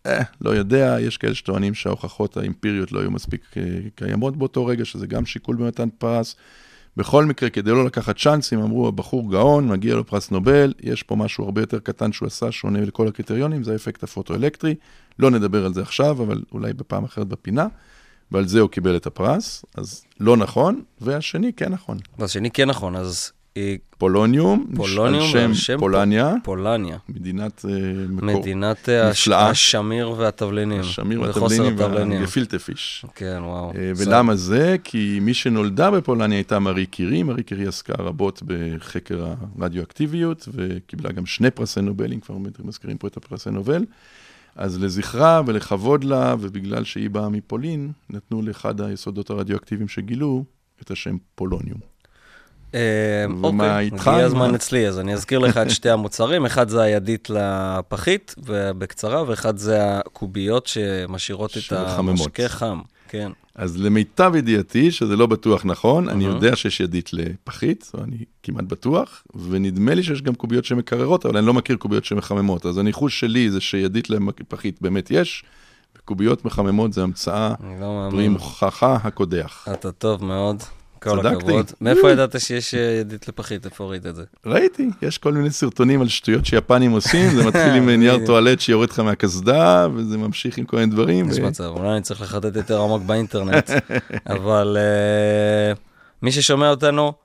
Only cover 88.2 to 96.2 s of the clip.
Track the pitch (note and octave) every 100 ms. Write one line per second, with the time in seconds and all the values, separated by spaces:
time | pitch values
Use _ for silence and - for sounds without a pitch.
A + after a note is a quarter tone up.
88.2 | A2+ A#2 A#2+ B2+ - A2 A#2 - G#2+ G2+
89.2 | G#2 F2+ G2+ D3 E3+ - E3+ A#2+ A2 G#2+
90.2 | G#2+ - B2 A#2+ A#2 A#2 A2 G#2+ C3+ F3+
91.2 | E3 C3 - - F2 E2+ G2 G#2+ F#2+ G#2+
92.2 | G2 G2+ G#2+ G#2+ F#2+ G#2+ G#2 G#2+ F#2 A2+
93.2 | A2 G#2 F#2+ D3+ - C#3 - B2+ - G#2+
94.2 | - G2 G2+ G#2+ G2+ G#2 G#2 G#2 G#2 G#2
95.2 | G#2 G#2 G#2 G#2+ G#2 G#2 - _ _ _